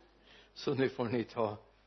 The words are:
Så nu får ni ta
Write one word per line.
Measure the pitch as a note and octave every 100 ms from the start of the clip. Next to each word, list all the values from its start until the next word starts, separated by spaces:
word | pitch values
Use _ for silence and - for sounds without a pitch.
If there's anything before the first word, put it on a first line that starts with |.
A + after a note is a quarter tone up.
| - _ - - -
Så | - -
nu | C3 C3
får | -
ni | A#2+ A#2+
ta | A2 - A2 G#2 - _